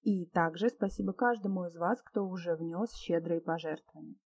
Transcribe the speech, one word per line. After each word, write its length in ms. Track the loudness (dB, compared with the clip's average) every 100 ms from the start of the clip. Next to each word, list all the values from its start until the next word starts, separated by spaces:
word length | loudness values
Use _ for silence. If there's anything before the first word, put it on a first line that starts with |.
И 240 | 4 2 2
также 420 | 2 2 2 0
спасибо 440 | 2 -2 0 -4
каждому 540 | 2 2 2 0 -2 -4
из 100 | 0
вас, 260 | 0 0
кто 240 | -2 -4 -2
уже 280 | -4 -2
внес 380 | -2 -2 -2 -4
щедрые 460 | -4 0 0 2 -2
пожертвования. 760 | 0 -4 -4 -8 _ -18 -18 -18